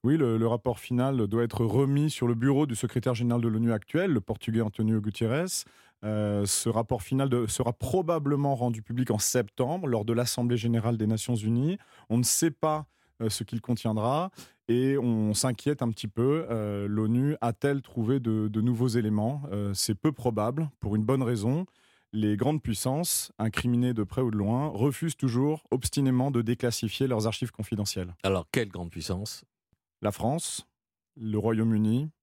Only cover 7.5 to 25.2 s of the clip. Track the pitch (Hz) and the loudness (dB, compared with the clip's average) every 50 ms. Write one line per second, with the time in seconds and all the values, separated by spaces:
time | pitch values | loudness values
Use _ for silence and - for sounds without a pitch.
7.5 | - - 123 117 113 _ - - - 185 180 160 170 160 147 139 143 139 143 139 | -2 -2 -2 -2 -2 _ -4 0 0 0 2 2 0 0 2 0 0 2 2 0
8.5 | 139 117 123 123 117 107 107 - 120 123 127 - 113 104 - - - 127 113 98 | 0 0 0 -2 -2 -4 -6 -6 -2 -2 0 0 0 0 0 0 2 0 0 0
9.5 | _ - 127 127 160 190 180 139 120 110 104 113 117 117 123 120 - - 120 120 | _ -2 -2 -2 0 -4 -2 0 0 0 0 0 0 0 0 0 0 -2 0 0
10.5 | 120 117 104 120 117 117 104 117 117 107 107 107 113 107 - - 123 110 104 110 | 0 0 2 2 0 2 2 0 0 2 2 0 0 0 0 -2 -2 0 0 0
11.5 | 117 120 135 156 185 208 - _ - - - _ 110 120 123 - - - - 165 | 2 2 2 0 -2 -4 -8 _ -20 -20 -6 _ 0 2 2 2 2 2 2 0
12.5 | - _ - 156 151 151 151 _ _ _ _ _ _ _ 113 110 - - 110 - | 0 _ 0 0 0 0 -4 _ _ _ _ _ _ _ -4 -2 -2 -2 -6 -6
13.5 | - 117 - - 120 110 - 113 110 107 104 120 135 156 175 190 _ - - - | -6 -8 -2 -2 -4 -2 0 -2 0 0 0 0 0 0 -2 -4 _ -16 -20 -20
14.5 | _ _ _ - 117 123 131 135 139 139 120 123 113 110 107 107 107 - - 131 | _ _ _ 0 2 2 4 2 2 2 2 2 2 2 2 0 0 0 0 -2
15.5 | 123 - - 143 147 139 127 117 110 - - 107 - - 120 135 147 160 160 113 | -2 0 -2 -2 0 0 -2 -4 -2 -4 -8 -8 -2 0 2 2 2 0 0 -2
16.5 | 117 110 107 104 101 101 101 101 104 107 110 107 117 123 135 143 151 - - 120 | -4 -2 -2 -2 -4 -4 -2 -2 0 0 2 2 2 2 2 2 0 0 -2 -2
17.5 | 113 _ - 143 143 139 131 - - 123 110 110 135 139 120 117 110 110 107 110 | -2 _ 0 0 0 0 -4 -6 -6 -4 0 0 0 0 0 0 0 0 0 0
18.5 | 104 110 107 123 123 113 123 127 110 120 110 107 107 104 107 117 143 147 139 143 | 0 0 2 2 2 2 2 2 2 2 2 2 2 2 0 0 -2 -4 -6 -6
19.5 | 95 104 104 101 98 - - - 110 - - 156 143 - 117 123 110 104 107 113 | -4 -4 -2 -4 -2 -2 -2 -2 -2 0 0 -2 -2 0 -2 -2 0 0 -2 -2
20.5 | 127 151 165 147 - _ - 107 104 107 107 107 135 135 135 117 123 107 98 117 | 0 -2 -4 -4 -6 _ -6 -2 0 0 2 2 2 2 2 0 -2 0 0 0
21.5 | 135 160 185 - _ _ _ _ _ _ _ _ - 107 107 107 107 101 123 139 | 0 -2 -4 -8 _ _ _ _ _ _ _ _ -4 0 0 0 2 2 2 0
22.5 | 156 147 - - 110 - - 131 131 151 175 - - - - - - - 107 110 | 0 0 -2 -4 -4 -2 -2 -2 -2 -2 -2 -2 -2 -4 -4 -8 -6 -4 -4 -2
23.5 | - - - 123 120 120 123 127 123 113 104 95 - - 131 120 107 104 101 101 | -2 -2 0 2 2 2 2 0 0 0 -2 -2 0 -2 0 0 0 0 0 0
24.5 | 113 127 143 151 - 98 117 147 131 - 165 165 143 _ | 0 0 -2 -4 -2 0 0 0 0 0 -4 -6 -4 _